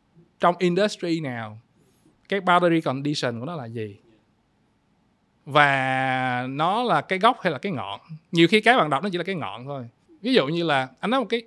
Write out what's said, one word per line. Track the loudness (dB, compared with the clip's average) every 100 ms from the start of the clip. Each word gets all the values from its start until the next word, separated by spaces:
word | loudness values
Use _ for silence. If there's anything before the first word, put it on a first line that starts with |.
| _ _ _ _
trong | 0 2
industry | 0 2 0 -2 -4 -4
nào, | -4 -8 -10 -14 _ _ _ _ _ _ -6
cái | -2
boundary | 4 4 4 2
condition | 0 -2 -4 -2 -4 -4
của | -8
nó | -10
là | -10
gì. | -10 -10 -12 _ _ _ _ _ _ _ _ _ _ _ _ _ _ 0
Và | 4 4 4 0 0 0 -2 -2 -4 -4
nó | -2 -2 0
là | 0 0
cái | 0 0
gốc | 0 0
hay | -4
là | -4
cái | -6
ngọn. | -6 -8 -12 -16 -20 _
Nhiều | 4 6
khi | 6
cái | 6 4
bạn | 2
đọc | 0
nó | -2
chỉ | -4
là |
cái | -6 -8
ngọn | -8 -10 -12
thôi. | -12 -12 _ _ _
Ví | 0
dụ | 2 2
như | 0
là | 0 0 -2 _
anh | -4
nói | -2
một | -2
cái, | -6